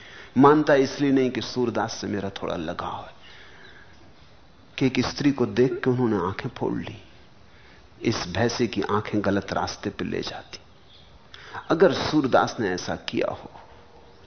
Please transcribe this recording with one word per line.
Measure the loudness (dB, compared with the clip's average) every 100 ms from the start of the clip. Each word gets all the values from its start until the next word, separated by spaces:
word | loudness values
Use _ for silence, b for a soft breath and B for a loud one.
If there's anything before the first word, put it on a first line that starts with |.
| B B B 6
मानता | 8 8 6 4
इसलिए | 4 2 2
नहीं | 4 2
कि | 0
सूरदास | -4 -2 0 0 -4
से | -4 -4
मेरा | -4 -4
थोड़ा | -6 -6 -4
लगाव | -6 -6 -8 -8 -12
है, | -18 B B B B B B B B -20 -20 -20 -20 -20 -20 -18 -2
कि | 0
एक | 2 -2
स्त्री | 0 0
को | 2 0
देख | 2 2 2
के | 0
उन्होंने | 2 2 2
आंखें | 0 -4 -8
फोड़ | -6 -4
ली, | -4 -6 -12 -18 -20 -20 -20 b b b b b -6
इस | -2 -2 -4
भय | -2 -2
से | 0 -2
कि | -2
आंखें | -2 -2 0 -2 0
गलत | 0 -2
रास्ते | -4 -4 -6 -10
पर | -6 -6
ले | -6
जाती। | -6 -10 -14 -20 -20 -20 -20 -20 -20 -20 -20 B B B -4
अगर | 4 4
सूरदास | 4 0 2 4 4 2 0
ने | -2
ऐसा | -2 -4 -6
किया | -4 -4 -2
हो | -4 -12 -20 -20 -20 -20 -20 -20 -20